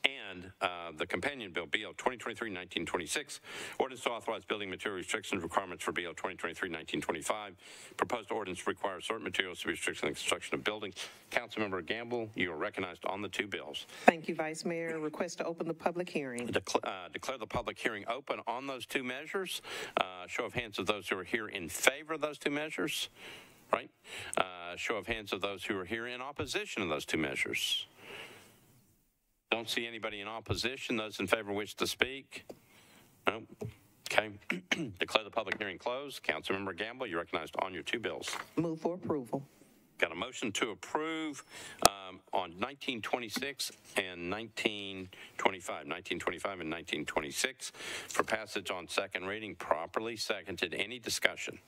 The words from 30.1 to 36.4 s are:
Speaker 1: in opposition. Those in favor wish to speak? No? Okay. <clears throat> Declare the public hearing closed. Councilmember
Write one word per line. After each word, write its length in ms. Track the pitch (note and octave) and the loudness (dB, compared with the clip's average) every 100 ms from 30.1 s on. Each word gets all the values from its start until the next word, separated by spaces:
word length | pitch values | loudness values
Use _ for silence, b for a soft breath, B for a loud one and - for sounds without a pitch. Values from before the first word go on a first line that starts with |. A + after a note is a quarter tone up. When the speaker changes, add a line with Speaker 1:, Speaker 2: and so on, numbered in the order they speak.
| G#2 | -4
Speaker 1:
in 60 | G2+ | -6
opposition. 680 | A2+ G#2+ F#2+ A#2 C3 - A#2 | -6 -2 0 0 -2 0 0
Those 240 | G#2+ - | 0 -2
in 80 | G2 | 2
favor 240 | A#2 G2+ | 2 2
wish 220 | G2+ G#2 - | -2 -2 0
to 100 | F2+ | 0
speak? 580 | - B2 C3+ - - - - B B B B B - - | 2 0 0 -8 -14 -12 -16 B B B B B 0 0
No? 140 | A2 A2 - A2 - - - - | 0 -8 -8 -8 -10 -20 -14 4
Okay. 200 | - G#2+ G#2+ - | 4 4 -6 -4
<clears throat> 480 | F3+ F3+ F#3+ C3 F#2 | -4 0 0 0 -2
Declare 240 | E2 - | 2 2
the 80 | G2+ | 2
public 260 | A2+ A2 G#2+ | -2 0 -2
hearing 220 | G#2 E2+ | -2 -2
closed. 420 | A#2+ B2+ C#3+ - | -2 0 -2 -2
Councilmember 520 | - - | 0 0